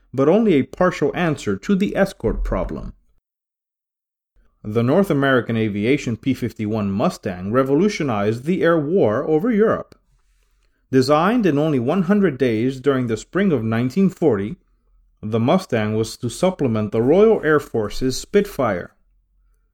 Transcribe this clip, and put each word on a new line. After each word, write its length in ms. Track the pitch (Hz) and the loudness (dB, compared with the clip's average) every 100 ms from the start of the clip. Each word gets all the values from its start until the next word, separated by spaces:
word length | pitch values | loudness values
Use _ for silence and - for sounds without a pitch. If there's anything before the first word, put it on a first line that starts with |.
| _ | _
but 160 | 127 139 | 0 2
only 240 | 208 220 | 4 4
a 80 | 143 | 2
partial 520 | 127 - 180 - 143 | 0 0 0 0 -2
answer 400 | 147 170 139 104 95 | 0 -2 -2 -4 -4
to 180 | - 196 | 0 0
the 180 | - | 0
escort 480 | - 98 - 107 92 | 0 -2 -2 -4 -2
problem. 520 | - 98 80 71 - - _ _ _ _ _ _ _ _ _ _ _ _ _ _ _ _ | -2 -4 -4 -8 -12 -16 _ _ _ _ _ _ _ _ _ _ _ _ _ _ _ _
The 180 | 110 113 | -6 -2
North 280 | 123 170 196 | 2 2 2
American 460 | 143 139 131 110 113 | 0 2 0 0 -2
aviation 600 | 110 101 113 143 123 110 | -2 -2 0 0 -2 -4
P 160 | 135 | -4
fifty-one 560 | 127 113 - 104 110 101 | -4 -4 -6 -4 -2 -2
Mustang 640 | 98 170 - 104 90 98 | -2 -2 -4 -8 -8 -2
revolutionized 920 | 127 135 143 208 208 143 104 107 117 | 0 2 2 0 0 -2 0 0 -2
the 180 | 147 190 | -2 0
air 160 | 165 165 | 2 2
war 460 | 143 190 117 117 | 0 2 2 0
over 260 | 160 156 240 | 0 0 0
Europe. 440 | 202 220 90 - _ _ _ _ _ _ _ _ _ - | 2 2 0 -6 _ _ _ _ _ _ _ _ _ 0
Designed 540 | 131 127 151 185 247 | 2 4 2 2 2
in 140 | 185 143 | 2 2
only 200 | 160 135 | 0 0
one 260 | 120 190 | 0 0
hundred 340 | 170 208 185 127 | 0 2 2 0
days 420 | 127 110 127 131 | 0 0 -2 -2
during 260 | 143 131 120 | -2 0 -2
the 120 | 110 | -4
spring 340 | - 175 202 | -4 -2 0
of 100 | 131 | 0
nineteen 460 | 110 113 127 190 190 | 0 -2 0 2 0
forty, 480 | - 156 101 104 175 _ _ _ _ _ - | 2 0 0 -4 -10 _ _ _ _ _ -14
the 160 | 107 113 | -4 0
Mustang 560 | 120 185 - 113 107 | 2 2 0 -2 -2
was 220 | 110 113 - | -2 -4 -6
to 140 | 117 | -8
supplement 640 | - 185 - 131 110 107 | -2 -2 0 -2 0 -2
the 100 | 113 | 0
Royal 420 | 123 180 220 208 | 4 6 6 4
Air 160 | 156 147 | 2 0
Force's 580 | - 113 104 - 127 120 | 0 -4 -4 -2 -4 -4
Spitfire. 760 | - 202 202 - 120 90 87 _ _ _ _ _ _ _ _ | -2 0 0 -2 -2 -2 -8 _ _ _ _ _ _ _ _